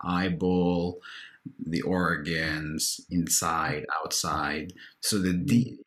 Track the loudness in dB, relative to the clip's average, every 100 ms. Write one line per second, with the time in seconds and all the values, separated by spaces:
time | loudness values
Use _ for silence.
0 | -2 0 0 0 2 4 4 2 0 -4
1 | -12 -16 -18 -16 -16 -10 -4 -2 0 2
2 | 2 0 -2 -2 -2 -4 -4 -4 -4 -4
3 | -2 -2 2 2 2 0 0 -2 -4 -4
4 | -2 -2 -2 0 -2 -2 -6 -12 -20 _
5 | 0 2 2 2 4 4 4 -4